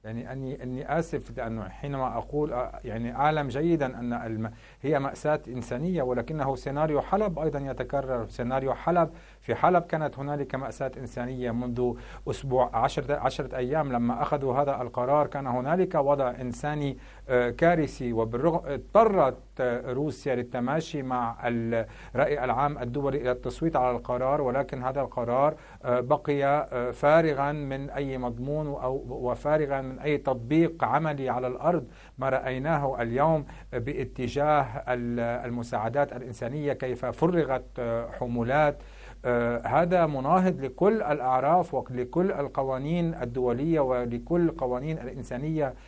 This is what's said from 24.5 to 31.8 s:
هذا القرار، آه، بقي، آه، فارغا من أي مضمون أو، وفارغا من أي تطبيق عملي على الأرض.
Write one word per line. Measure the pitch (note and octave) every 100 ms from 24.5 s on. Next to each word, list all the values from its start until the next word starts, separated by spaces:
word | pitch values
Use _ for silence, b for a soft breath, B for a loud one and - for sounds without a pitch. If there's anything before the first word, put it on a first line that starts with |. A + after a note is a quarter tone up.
| C3 C3+ C3+
هذا | B2+ C3+
القرار، | C3 - A#2+ B2+ C#3+ D#3 B B
آه، | C3 B2
بقي، | B2+ D3 D3+ C#3+
آه، | C#3 D3 - B2+ B2
فارغا | A#2 C#3+ D#3+ D#3+ C3+ C#3+
من | D3+ C#3 C3+ C#3+
أي | C3+ C#3 C3
مضمون | B2 A#2 C3 D3+ D3+
أو، | C#3 B2+ C3+ B2
وفارغا | B2+ B2 A#2+ D3 D#3 C#3+ C3+
من | C3 C3
أي | D3 C#3+
تطبيق | - B2 A2+ D#3 E3 E3
عملي | A2 C#3 D#3+ C#3+ C3
على | A#2+ B2+
الأرض. | B2+ D3+ F3